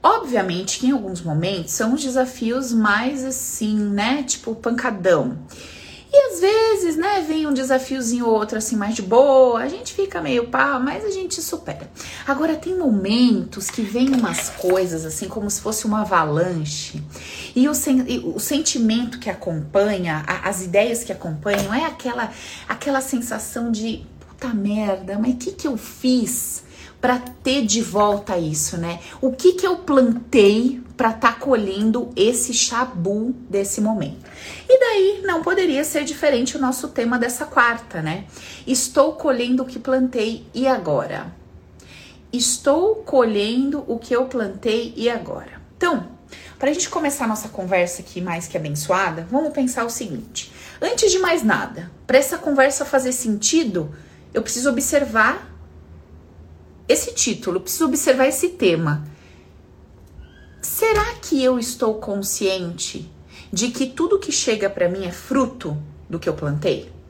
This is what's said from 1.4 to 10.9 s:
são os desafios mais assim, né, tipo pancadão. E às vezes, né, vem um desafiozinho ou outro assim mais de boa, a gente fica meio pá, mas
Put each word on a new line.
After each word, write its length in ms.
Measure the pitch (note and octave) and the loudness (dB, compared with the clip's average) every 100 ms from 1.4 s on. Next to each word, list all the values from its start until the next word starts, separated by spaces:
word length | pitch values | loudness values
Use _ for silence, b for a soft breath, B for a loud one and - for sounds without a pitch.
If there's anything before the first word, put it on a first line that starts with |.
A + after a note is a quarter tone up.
| F3+ F#3+ D#3+ | 0 -4 -6
são 220 | - A3 | -2 0
os 80 | C#4+ | 0
desafios 720 | C#4 B3+ B3+ - A3+ B3 B3+ | 0 0 0 -2 -2 -2 0
mais 500 | A3+ G#3 G3+ B3 C#4+ | 2 2 2 0 -4
assim, 500 | C4 B3+ - - G#3+ | -6 -6 -8 -4 -2
né, 480 | G#3+ G#3 G3+ A3 C#4+ | 0 0 0 0 0
tipo 320 | B3+ - - | -2 -6 -6
pancadão. 840 | A3 A#3 B3 B3 G3 F3+ D#3+ B2 - - B B B B B B | -4 -2 -2 -2 0 2 4 2 -6 -14 B B B B B B
E 40 | C#5 C5 | 6 6
às 100 | F4 | 2
vezes, 540 | F#4+ A4 A4+ G4+ F4 | 4 6 4 4 2
né, 300 | D#4 F#4 G4+ D#4 | 0 2 0 0
vem 200 | D#4 D4+ | -2 0
um 80 | |
desafiozinho 720 | C4 C4 C4 C4 C4+ A3+ A#3+ A#3+ | 0 2 2 0 -4 -2 0 2
ou 80 | |
outro 240 | A3 G#3+ A3 | 2 2 -4
assim 180 | A3 A3 | -2 -2
mais 180 | G3+ | 0
de 60 | A3+ | -2
boa, 580 | F#3 A#3 C#4 C4 B3+ A3+ | 4 6 8 8 8 4
a 80 | C4 | -2
gente 280 | F#4+ B4 | -6 -8
fica 260 | - G4 F4 | -4 -2 -2
meio 280 | D#4 B3 A#3 | 0 0 0
pá, 300 | C4 C#4 C4+ | 0 2 2
mas 280 | C4 | -2